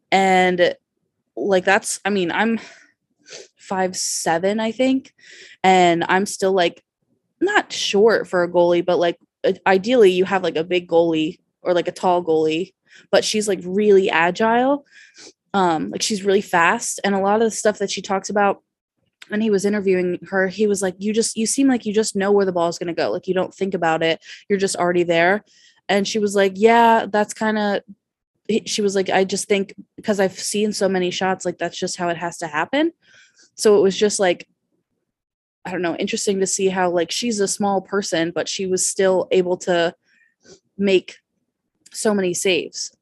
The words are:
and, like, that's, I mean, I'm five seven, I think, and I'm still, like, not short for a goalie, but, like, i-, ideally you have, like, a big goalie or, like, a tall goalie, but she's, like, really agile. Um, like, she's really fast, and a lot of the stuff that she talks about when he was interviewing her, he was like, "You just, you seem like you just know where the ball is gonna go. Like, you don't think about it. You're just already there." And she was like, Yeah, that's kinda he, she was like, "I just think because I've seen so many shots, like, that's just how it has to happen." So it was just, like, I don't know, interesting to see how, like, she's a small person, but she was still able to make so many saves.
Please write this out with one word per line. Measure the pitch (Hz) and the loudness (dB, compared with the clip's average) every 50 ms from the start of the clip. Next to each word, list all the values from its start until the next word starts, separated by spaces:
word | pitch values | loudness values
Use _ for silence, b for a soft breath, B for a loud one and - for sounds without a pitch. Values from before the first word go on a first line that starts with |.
| _ _ | _ _
and, | 175 190 190 190 185 185 185 180 180 175 175 - - - _ _ _ _ _ _ _ _ _ _ _ | 0 2 4 4 4 4 4 2 2 2 2 2 0 -2 _ _ _ _ _ _ _ _ _ _ _
like, | 110 131 202 190 185 185 | -6 -2 0 0 2 2
that's, | 190 190 220 - - - - - | 2 2 2 0 -4 -8 -6 -4
I | 196 | -2
mean, | 208 196 180 165 | -2 -2 -2 -2
I'm | - 180 214 226 226 220 B B B B B B B _ _ _ _ _ B B B B B B _ _ | -2 -2 0 0 -2 -4 B B B B B B B _ _ _ _ _ B B B B B B _ _
five | - - 196 185 190 185 185 - | -12 -6 -4 -2 -2 -2 -4 -6
seven, | - - - - - 175 165 165 180 196 208 220 | -6 -6 -6 -4 -2 -2 0 0 0 0 0 -2
I | 220 226 | -2 -4
think, | 226 - 254 262 262 262 - - B B B B B B B B B B - | -2 0 0 2 0 0 -2 -6 B B B B B B B B B B 2
and | 185 185 185 180 175 170 170 - - | 4 6 6 6 4 4 2 0 0
I'm | 180 190 202 - | 0 0 0 -2
still, | - - 202 190 190 | -4 -2 -2 0 2
like, | 190 170 170 175 - _ _ _ _ _ _ _ _ _ _ _ _ | 2 2 0 -2 -6 _ _ _ _ _ _ _ _ _ _ _ _
not | 339 392 415 - - - - | -2 0 0 0 -2 -2 -6
short | - - - - 196 214 226 196 - - - | -6 -4 -2 2 4 4 4 4 2 0 -2
for | - 180 175 | -2 -2 -2
a | 175 | 0
goalie, | 175 175 175 175 175 175 175 | 2 2 2 4 2 0 0
but, | 180 180 165 | 0 0 2
like, | 170 175 175 - _ _ _ _ - | 0 0 -2 -4 _ _ _ _ -2
i-, | 175 190 - - 196 | -2 -2 0 0 2
ideally | 196 190 185 226 262 247 214 185 | 2 2 2 2 4 6 6 6
you | 185 180 190 | 4 2 0
have, | 180 196 185 185 | 0 -2 -2 -2
like, | 175 135 | -2 -2
a | 151 165 | -4 -4
big | 180 180 180 175 175 | -2 -4 -4 -2 0
goalie | 170 165 170 165 160 156 156 165 180 - _ _ _ _ - | 2 2 2 2 0 -2 -2 -4 -6 -10 _ _ _ _ -4
or, | 175 180 | -2 0
like, | 175 165 175 | 0 -2 -2
a | |
tall | - - - 190 175 175 175 | -6 -4 -2 0 0 0 0
goalie, | 165 160 156 156 156 156 160 190 - _ _ b b b b b b | 0 0 0 0 0 -2 -4 -6 -8 _ _ b b b b b b
but | - - - | 0 2 2
she's, | - - 214 208 208 | 0 -2 -2 -2 -2
like, | 190 180 175 | -4 -4 -6
really | 180 185 208 214 208 196 190 190 - | -4 -2 0 4 6 6 6 4 4
agile. | - 160 170 180 180 - 220 220 233 240 254 269 285 277 B B B B B B B B B B B _ _ _ - | 2 2 0 0 0 0 0 0 2 2 2 0 0 -2 B B B B B B B B B B B _ _ _ -2
Um, | 196 185 175 160 151 - - | 0 0 2 0 -2 -4 -6
like, | - - - | -6 -6 -4
she's | - 220 185 196 | -4 -4 -4 0
really | 202 190 208 | 0 0 0
fast, | 202 - - 170 165 175 208 233 - - - - - | 0 0 2 2 4 2 2 0 -4 -8 -8 -4 -2
and | 202 202 | -2 0
a | 190 | 0
lot | 190 196 208 220 | 0 0 2 2
of | |
the | 233 220 | 0 0
stuff | 214 - - 214 202 - | -2 -2 -2 -2 -2 -2
that | 202 196 | -4 -6
she | - 202 | -6 -8
talks | 185 - 196 196 - - | -6 -4 -4 -4 -4 -4
about | 202 208 202 196 - - _ _ _ _ _ _ _ _ _ _ _ _ - - | -2 0 0 0 0 -2 _ _ _ _ _ _ _ _ _ _ _ _ -14 -8
when | 214 208 | -4 -2
he | 220 220 | 0 0
was | 202 190 190 | 0 0 0
interviewing | 208 214 208 190 196 185 180 180 180 180 - 170 - | 0 -2 -2 0 0 0 0 0 -2 -4 -6 -8 -4
her, | 196 190 190 190 | -2 0 0 0
he | 180 196 220 208 | 0 0 0 0
was | 202 190 | 0 0
like, | 202 185 180 190 | -2 -4 -4 -4
"You | 196 214 208 | -4 -2 -2
just, | 226 214 - - | 0 -2 -2 -4
you | 220 226 208 | -4 -4 -2
seem | - 277 277 269 | 0 2 2 2
like | 254 233 - | 2 0 -2
you | 214 196 | -2 -2
just | 220 220 - - | -2 -2 -2 -2
know | 196 190 202 | -2 0 2
where | 202 202 196 | 2 2 2
the | 190 | 0
ball | 175 175 170 170 | 0 0 -2 -2
is | 170 - | -2 -4
gonna | 180 170 165 | -6 -6 -4
go. | 165 143 107 | -4 -2 -2
Like, | 107 110 - 190 | -4 -4 -4 -4
you | 175 | -4
don't | 185 185 - - | -2 -4 -4 -6
think | - 196 196 185 | -6 -6 -4 -4
about | 175 170 160 160 160 165 | -2 0 0 0 0 0
it. | 165 160 B B B B B B - | -2 -2 B B B B B B -4
You're | 202 190 | -2 -2
just | 196 190 - | -2 -2 -2
already | - 175 175 180 175 170 | -2 -2 0 0 0 0
there." | 170 170 165 170 180 196 214 b b b b b b b b _ - | 2 2 2 4 2 2 0 b b b b b b b b _ -2
And | 190 202 196 - | 0 0 0 -2
she | - 220 | -2 -2
was | 208 202 202 | -2 0 2
like, | 202 196 196 190 | 2 2 2 2
Yeah, | 190 214 226 233 233 233 226 226 226 - 196 | 2 4 4 6 6 6 6 4 4 2 0
that's | - 208 208 214 - | -2 -2 -2 -2 -4
kinda | - 220 214 214 214 208 202 202 - - - 202 - _ _ _ _ _ _ _ _ _ - | -4 -4 -2 -2 -2 -2 -2 -2 -4 -6 -10 -16 -20 _ _ _ _ _ _ _ _ _ -4
he, | 208 220 - | -4 -4 -4
she | - - 220 | -4 -4 -2
was | 208 196 190 | -2 0 0
like, | 196 185 190 | 0 0 0
"I | - 190 196 | 0 0 0
just | 185 202 190 - - | 0 -2 -4 -4 -2
think | 208 196 190 196 - - - _ _ | -2 -2 -2 -4 -10 -18 -20 _ _
because | - - - 208 190 | -8 -4 -2 0 0
I've | 196 185 190 - | 0 -2 -2 -6
seen | - - - 208 214 214 196 | -8 -6 -4 -2 -2 -2 -2
so | - 202 190 | -2 -2 0
many | 190 185 180 180 | 0 0 -2 -2
shots, | 180 - 190 185 190 185 - | -4 -2 -2 -2 -2 -4 -4
like, | 180 170 - | -6 -6 -6
that's | 170 170 - - | -8 -8 -6 -8
just | 185 180 - - | -8 -8 -6 -6
how | 175 170 | -4 -4
it | 170 160 | -4 -6
has | 175 170 165 - | -8 -10 -10 -10
to | 175 160 | -10 -8
happen." | 147 151 175 - 269 285 320 339 - b b b b b b b b b b b _ | -6 -6 -4 -2 -2 -2 -2 -2 -4 b b b b b b b b b b b _
So | - - 214 208 170 | 0 2 4 4 6
it | |
was | 170 196 185 - | 4 2 2 0
just, | 214 208 - - | 0 -2 0 0
like, | 196 180 175 - - _ _ _ _ _ _ _ _ _ _ _ _ _ _ _ _ _ _ _ _ _ _ _ - | 0 0 0 -2 -6 _ _ _ _ _ _ _ _ _ _ _ _ _ _ _ _ _ _ _ _ _ _ _ -12
I | 180 | -8
don't | 185 180 | -6 -4
know, | 180 170 151 | -2 -2 -2
interesting | - 202 202 226 214 - 214 196 190 | -2 -4 -4 -4 -2 -2 -2 0 0
to | 190 180 | 0 -2
see | - - 190 190 | 0 0 0 0
how, | 185 190 185 175 | 2 0 0 0
like, | 175 175 165 165 | 0 0 -2 -2
she's | - - 240 240 220 202 | -4 -4 -4 -2 -2 -2
a | 196 190 | -2 -2
small | - - 208 202 196 190 | -2 -2 -2 0 0 0
person, | 190 - 196 202 196 - 180 165 165 170 | -2 -2 -2 -4 -2 -2 -2 -2 -2 -2
but | 170 156 - - | -2 -4 -4 -4
she | - - 190 | -6 -6 -4
was | 185 185 180 - | -2 -2 -2 -2
still | - - - 190 190 185 180 - - | -2 0 0 2 2 2 2 0 2
able | - 190 180 180 180 180 | 2 2 2 2 -2 -2
to | - 190 175 170 170 170 - _ b b b b b b b b b b b b _ _ _ - | -2 0 0 2 2 0 -2 _ b b b b b b b b b b b b _ _ _ -2
make | 202 196 190 180 - - - - _ _ _ _ _ _ _ _ _ _ _ _ _ _ | 0 2 2 2 2 -2 -10 -20 _ _ _ _ _ _ _ _ _ _ _ _ _ _
so | - - - 220 208 | -10 -4 0 0 0
many | 202 190 180 170 | 2 0 -2 -2
saves. | - - 196 180 143 - - - - - - - _ | -2 -2 0 0 0 -2 -6 -10 -12 -12 -14 -14 _